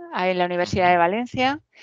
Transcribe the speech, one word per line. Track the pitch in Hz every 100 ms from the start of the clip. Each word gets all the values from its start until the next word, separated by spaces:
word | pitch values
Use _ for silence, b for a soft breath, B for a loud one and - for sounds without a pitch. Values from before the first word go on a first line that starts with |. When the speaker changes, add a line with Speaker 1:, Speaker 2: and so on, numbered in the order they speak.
| 339
Speaker 1:
ah, | 311 185
en | 180
la | 175
Universidad | 180 180 196 180
de | 175
Speaker 2:
Ujú. |
Speaker 1:
Valencia. | 170 208 247 254 254 294 - B